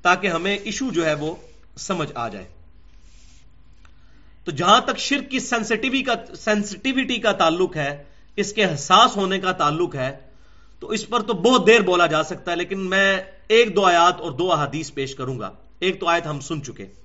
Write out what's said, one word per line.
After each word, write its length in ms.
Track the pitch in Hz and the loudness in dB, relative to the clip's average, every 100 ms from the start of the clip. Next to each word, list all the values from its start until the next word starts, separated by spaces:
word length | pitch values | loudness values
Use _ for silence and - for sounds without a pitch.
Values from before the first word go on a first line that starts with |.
تاکہ 240 | 175 185 190 | 2 2 0
ہمیں 300 | 165 185 202 | -2 -2 -4
ایشو 340 | 202 208 262 | -6 -6 -2
جو 160 | 170 160 | 0 0
ہے 80 | |
وہ 200 | 151 151 175 - - - - | -2 -4 -8 -16 -20 -20 -18
سمجھ 360 | - 180 147 | -8 -6 -6
آ 140 | 120 117 | -6 -8
جائے۔ 160 | 98 90 - - - - - - - - - - - - - - - - - - - | -10 -16 -20 -20 -20 -20 -20 -20 -20 -20 -20 -20 -20 -20 -20 -20 -20 -20 -20 -20 -14
تو 60 | - | -10
جہاں 300 | 147 175 233 | -2 4 4
تک 180 | 254 247 | 4 -6
شرک 320 | - 277 - | -2 -2 -2
کی 100 | 262 | -6
سینسٹیوٹی 640 | - 233 214 220 254 262 | -2 -4 -2 -2 0 -2
کا، 120 | 247 226 - - | -2 -4 -6 -8
سینسٹیوٹی 760 | - 214 202 190 262 262 262 233 | -2 0 -2 -4 -2 0 -2 0
کا 160 | 214 | 0
تعلق 440 | 196 165 170 185 156 | 2 2 4 0 0
ہے، 280 | 143 147 - - - - | -6 -6 -14 -20 -12 -6
اس 160 | 202 | -4
کے 120 | 214 | 0
حساس 520 | 190 151 - 190 233 202 | 0 0 4 6 6 2
ہونے 220 | 190 190 | -2 -2
کا 140 | 185 | -2
تعلق 420 | 185 147 156 170 | 0 -2 0 -4
ہے، 220 | 139 131 - - - - - - - | -4 -6 -8 -20 -20 -20 -20 -20 -18
تو 80 | - | -8
اس 200 | 214 - | -8 -2
پر 140 | 233 | -4
تو 100 | 233 | -2
بہت 340 | 190 214 254 185 | 0 4 4 6
دیر 140 | 226 | 6
بولا 260 | 190 175 170 | 4 2 4
جا 160 | 156 | 2
سکتا 280 | 156 175 - | -2 -6 -6
ہے، 60 | 170 | -4
لیکن 220 | 175 196 | -4 -6
میں 400 | 185 190 196 190 - - - | -2 2 2 0 -4 -20 2
ایک 280 | 220 233 185 | 4 4 4
دو 80 | |
آیات 360 | 190 170 175 180 | 4 6 4 4
اور 120 | 170 | -8
دو 200 | 127 180 | -4 0
احادیث 420 | 156 139 139 156 | 0 0 -6 -8
پیش 200 | - 135 | -8 -8
کروں 260 | - 131 127 | -8 -8 -8
گا۔ 100 | 95 - - - | -10 -14 -20 -4
ایک 220 | 185 185 | -4 -2
تو 80 | 170 | 0
آیت 180 | 170 160 | 0 -2
ہم 140 | 143 | -10
سن 220 | 131 160 | -8 -8
چکے 240 | 127 110 98 - | -8 -14 -18 -20